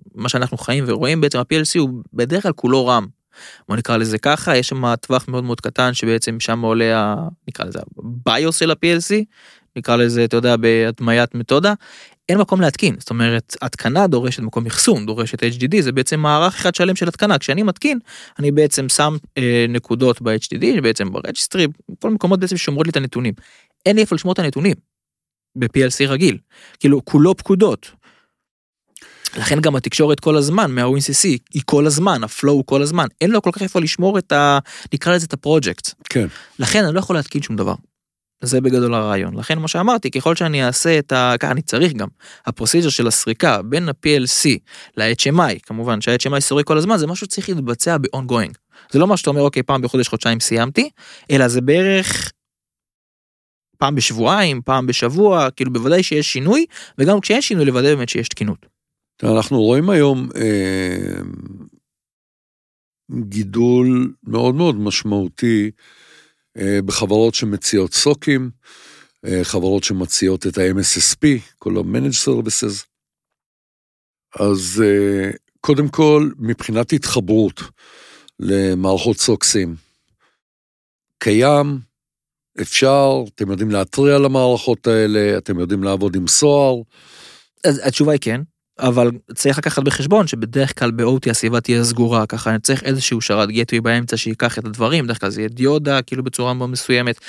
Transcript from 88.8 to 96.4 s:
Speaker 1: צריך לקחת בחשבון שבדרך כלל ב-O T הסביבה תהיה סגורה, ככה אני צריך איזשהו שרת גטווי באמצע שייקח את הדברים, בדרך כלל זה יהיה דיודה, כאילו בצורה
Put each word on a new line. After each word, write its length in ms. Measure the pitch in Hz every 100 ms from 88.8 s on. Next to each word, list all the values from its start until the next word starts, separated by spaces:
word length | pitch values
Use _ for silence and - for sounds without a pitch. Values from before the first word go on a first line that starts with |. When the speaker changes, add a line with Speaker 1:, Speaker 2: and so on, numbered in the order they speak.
| 127 123 120 120 - 117
Speaker 1:
צריך 220 | 139 139
לקחת 260 | 151 151
בחשבון 440 | 139 - 139 208 175
שבדרך 520 | 120 110 131 135 -
כלל 120 | 120
ב-O 360 | 117 117 131 123
T 20 |
הסביבה 320 | 110 113 120
תהיה 220 | 113 117
סגורה, 420 | 117 120 117 117 107
ככה 240 | 117 113
אני 100 | 110
צריך 240 | - 131
איזשהו 380 | 139 135 - 117
שרת 280 | - 104 104
גטווי 320 | 110 117 117
באמצע 360 | 117 120 120 113
שייקח 420 | 113 110 120 113
את 60 | 110
הדברים, 380 | 110 117 160
בדרך 180 | 120 113
כלל 80 | 98
זה 120 | 104
יהיה 80 | 110
דיודה, 520 | 120 135 151 143 135
כאילו 220 | 123 131
בצורה 300 | 127 127